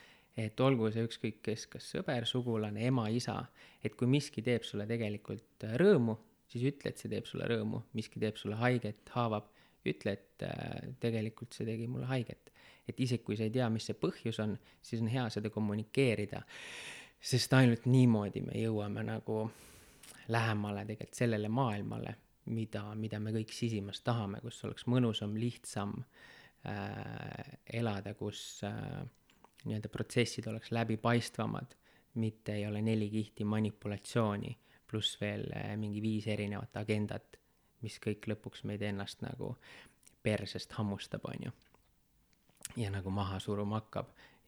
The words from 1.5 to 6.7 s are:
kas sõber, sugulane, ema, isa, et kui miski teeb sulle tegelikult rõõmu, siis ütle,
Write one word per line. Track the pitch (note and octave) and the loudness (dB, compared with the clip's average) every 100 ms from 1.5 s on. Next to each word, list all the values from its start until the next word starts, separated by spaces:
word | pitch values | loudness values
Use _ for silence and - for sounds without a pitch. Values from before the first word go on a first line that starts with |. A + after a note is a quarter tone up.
| A2 - | -4 -6
kas | - - | -14 -8
sõber, | - F#3 B2+ A#2 | -4 -2 -2 0
sugulane, | B2+ B2 A2+ G#2+ G#2 | 0 0 0 0 0
ema, | A#2 C3 G#2+ | 2 4 4
isa, | A#2 A#2+ G2 - - - - | 2 0 -2 -4 -12 -20 -8
et | - - | -6 0
kui | B2 | 4
miski | C#3+ C#3+ - | 4 2 -2
teeb | A2+ A#2 | 0 0
sulle | - G#2 G#2 | 0 -4 -2
tegelikult | A#2 G#2+ G#2 - A2 - - A2+ A#2 | 0 0 -4 -6 -10 -10 -10 -2 6
rõõmu, | F#3 F#3 A#2 A2 - _ | 8 8 6 2 -6 _
siis | _ A#2+ | _ -2
ütle, | B2+ | 0